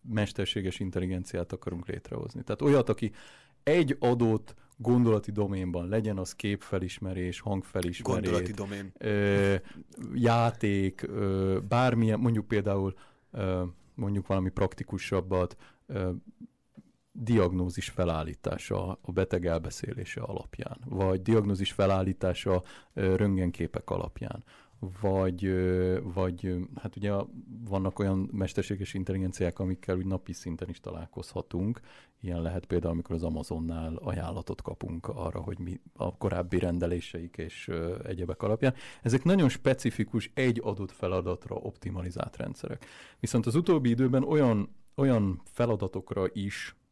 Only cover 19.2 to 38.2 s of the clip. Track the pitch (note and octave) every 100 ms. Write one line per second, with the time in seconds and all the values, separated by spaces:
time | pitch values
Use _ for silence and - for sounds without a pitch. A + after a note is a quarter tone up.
19.2 | F#2+ F#2 F2 E2 E2+ - - - F2+ -
20.2 | - - - - - - B2 G2 F#2+ F#2+
21.2 | F#2+ A2+ G2+ F#2+ G2 - G2 F#2+ F#2+ F2+
22.2 | F#2+ F2 F#2+ F2+ - - _ - F#2+ F#2+
23.2 | G2+ F#2+ F2+ - E2 - - - - -
24.2 | - - - - _ _ F#2+ F#2 G2+ F#2+
25.2 | F#2+ F2+ G2 F#2 F#2 F#2 F2+ F#2 G2+ F2+
26.2 | F#2 F2 F#2+ F2+ F2+ - G2+ - G2+ G2
27.2 | - - - A2+ A2+ G2 F#2+ - G2+ F#2+
28.2 | F#2+ G2+ F#2+ - - G2 G2 F#2+ F#2 F#2+
29.2 | F#2 - F2 - F#2 F2+ - F#2 F#2+ F#2
30.2 | - F2 F2+ D#2+ F2 E2+ - E2+ E2+ -
31.2 | F2+ F#2 - F2 G2+ B2 - - _ _
32.2 | F#2 E2+ E2 E2+ - F2 E2+ E2 - E2
33.2 | E2 D#2+ D#2+ E2 E2 D#2+ D#2+ E2 - F#2
34.2 | D#2 F#2+ - E2 - - - E2 - -
35.2 | E2+ - - F#2 F2+ F#2 - - F#2 -
36.2 | G2 F2+ F2 F2+ F2 F2 E2+ F2 - E2+
37.2 | E2+ - D#2+ - - E2 E2 - - F2